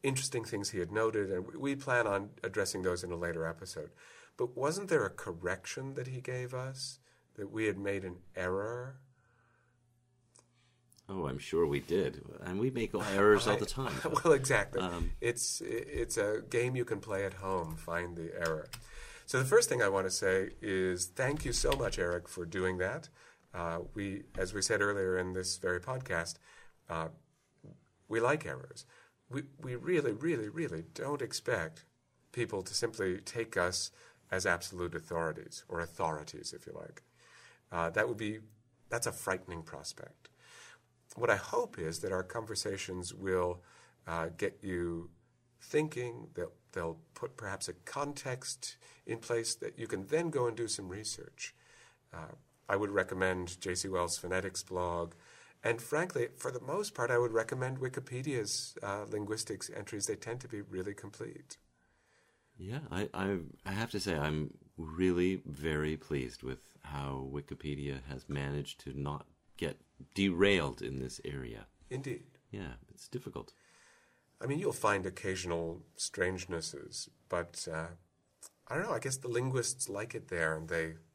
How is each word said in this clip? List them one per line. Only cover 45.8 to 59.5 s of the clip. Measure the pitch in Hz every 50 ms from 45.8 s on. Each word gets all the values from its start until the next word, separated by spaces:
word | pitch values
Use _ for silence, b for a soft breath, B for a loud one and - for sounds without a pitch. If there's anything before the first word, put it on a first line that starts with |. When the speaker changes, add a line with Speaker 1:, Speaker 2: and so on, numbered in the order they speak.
| 156 156 156 123 123 120 117 120 113 - -
Speaker 1:
they'll, | - 87 - - _ _ _
they'll | - 92 85 82 82 80 - _ _
put | - - - -
perhaps | - 113 98 98 95 -
a | - -
context | - - - - 139 143 143 147 - - 135 127 127 - - - - - - - _ B B B B B
in | - 113 113
place | - - 117 117 113 113 -
that | - - - -
you | - 117
can | 107 104 95 98
then | 98 - 160 170 165
go | 151 143 123
and | 120 113
do | 117 117
some | 110 - - 101 90
research. | 90 104 107 - - - - - - - - - - B B B B B B B B B _ _
Uh, | - 82 80 - - - - _ _ _ _
I | - 104
would | 98 104 98
recommend | 101 98 92 92 95 92 92 92 92 90 90 87 90 -
J | - 92 90
C | 92 -
Wells' | 95 92 90 87 85 85
phonetics | - - 87 90 92 92 92 92 - -
blog. | - 92 90 90 87 87 85 85 85 - B B B B B B B B B -
And | 117 117 117
frankly, | 120 - - 151 175 185 - 135 120 120 -
for | - - 131
the | 127 123
most | - 131 151 196 208 208 -
part, | - 123 120
I | 123 120
would | 123 120 110
recommend | 113 113 - - 127 127 131 131 131
Wikipedia's, | 131 127 131 - 127 - 127 123 131 151 139 123 107 101 - - - - - -
uh, | - 101 98 104 104
linguistics | 104 104 107 104 101 107 104 - -